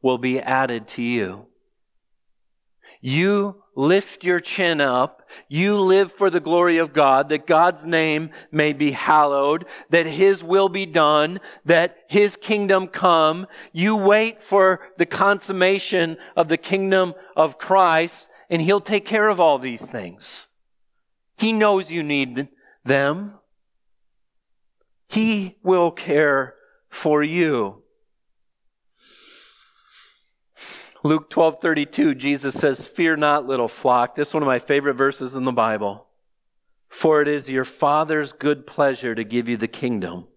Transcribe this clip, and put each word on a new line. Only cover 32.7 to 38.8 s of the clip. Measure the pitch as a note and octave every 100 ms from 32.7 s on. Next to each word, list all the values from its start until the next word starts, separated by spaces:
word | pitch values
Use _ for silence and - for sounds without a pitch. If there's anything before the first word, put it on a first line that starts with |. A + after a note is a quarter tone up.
| C3 -
"Fear | - E3 D#3
not, | D3 D3 C3
little | C3 A#2
flock." | - C3+ B2 A#2+
This | - D3
is | D3+
one |
of | C#3+
my | B2
favorite | - C#3+ C#3+
verses | B2 C3+ C3+ C3 C3
in | B2+
the |
Bible. | B2 A2+ G#2+ G2+ G#2 _ _ _ _ _ _ _ _ _
"For | - D#3+ D3+
it | D3
is | D3 C3+
your | C3 C3
Father's | - D3 D3 D#3 D#3 C#3+
good | - D3 C#3+ C3+
pleasure | -